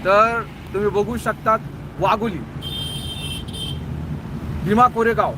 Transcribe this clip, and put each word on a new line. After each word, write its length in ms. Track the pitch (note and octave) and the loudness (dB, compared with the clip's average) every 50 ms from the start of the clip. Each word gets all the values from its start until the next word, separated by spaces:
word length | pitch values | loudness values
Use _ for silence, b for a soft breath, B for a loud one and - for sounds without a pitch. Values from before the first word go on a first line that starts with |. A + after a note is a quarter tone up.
| - | 4
तर 380 | F3+ G3 G#3 A3 A3+ A#3 A#3 G#3 - - - - - - | 6 8 8 6 6 4 -2 -4 -6 -10 -14 -12 -6 -2
तुम्ही 160 | F#3+ G#3 G#3 | 0 0 2
बघू 260 | F#3 G3+ G#3 G3+ A#3+ | 2 2 0 0 -2
शकतात 420 | A3 - A3+ G#3+ - - A3+ A3 A3 - - - - - - - C#3 | -2 -2 -2 -4 0 2 2 2 2 0 -8 -12 -10 -12 -12 -4 0
वाघोली, 400 | F3 F#3+ G#3+ A3 A3+ A#3 F3 D3 A2+ - - - - - - - - - - - - - - - - - - - - - - - - - - - - - - - - - - - - - - - - - - - - | 2 4 4 4 2 -2 -2 -4 -8 -8 -10 -8 -8 -6 -6 -6 -6 -6 -6 -6 -8 -8 -8 -8 -8 -6 -6 -8 -8 -8 -8 -6 -6 -4 -4 -6 -6 -6 -6 -6 -4 -6 -6 -6 -6 -8 -8 -8 -6 -4 -4 -2 0
भीमा 220 | E3+ G#3 A3+ B3 | 2 6 6 6
कोरेगाव 480 | B3 B3 A3+ A3+ A3+ A3 G#3+ F#3+ D3 - | 6 4 2 2 2 4 2 0 0 -2